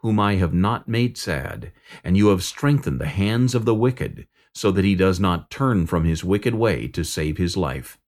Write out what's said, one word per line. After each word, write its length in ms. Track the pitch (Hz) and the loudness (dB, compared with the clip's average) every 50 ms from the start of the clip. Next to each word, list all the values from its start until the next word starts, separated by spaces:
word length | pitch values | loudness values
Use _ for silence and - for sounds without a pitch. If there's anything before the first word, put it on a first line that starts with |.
whom 180 | - 113 107 107 | -2 0 2 2
I 160 | 104 101 101 | 2 2 2
have 180 | 92 90 80 71 | 2 0 2 2
not 360 | 87 92 104 117 - - - | 2 2 2 0 -2 -4 -4
made 280 | 113 117 120 123 120 | -2 0 0 0 -2
sad, 540 | - - - 85 69 65 - - - - - - _ _ - - - _ | -6 -6 -4 -4 -4 -4 -8 -10 -10 -14 -16 -18 _ _ -20 -20 -12 _
and 140 | - 90 | 0 2
you 100 | 98 104 | 4 6
have 160 | 104 98 92 90 | 6 4 4 0
strengthened 580 | - - - - 143 147 139 - - 69 62 | -6 -8 -2 0 2 2 2 0 -2 -4 -2
the 60 | - | -4
hands 480 | - - 98 98 104 113 120 127 127 120 | -4 -2 0 0 0 2 2 0 2 0
of 100 | 120 110 | 0 2
the 100 | 120 113 | 2 2
wicked, 520 | 107 117 131 127 - - - 82 - - _ _ _ _ _ _ | 2 2 0 0 -2 -8 -8 -8 -12 -18 _ _ _ _ _ _
so 200 | - - 104 95 | -2 0 0 2
that 120 | 101 92 | 2 2
he 120 | 101 98 | 2 4
does 240 | 90 92 95 95 87 | 4 4 2 2 2
not 280 | 98 92 87 85 - _ | 2 0 0 -2 -4 _
turn 380 | - - 135 131 120 98 82 | -6 -2 0 2 2 2 0
from 160 | 80 - 87 80 | 2 0 0 2
his 220 | 85 82 78 - | 2 0 0 0
wicked 320 | 90 98 104 - 123 113 | 0 0 0 0 -2 0
way 320 | 107 113 113 90 67 55 62 | 2 0 0 0 0 -4 -6
to 160 | - - 80 | -6 -6 -6
save 340 | - - - 76 78 78 80 | -6 -4 -4 -4 -4 -2 -2
his 180 | 92 85 82 | -2 -2 -2
life. 440 | 95 87 71 65 69 64 - - _ _ | -2 -4 -4 -4 -8 -10 -14 -20 _ _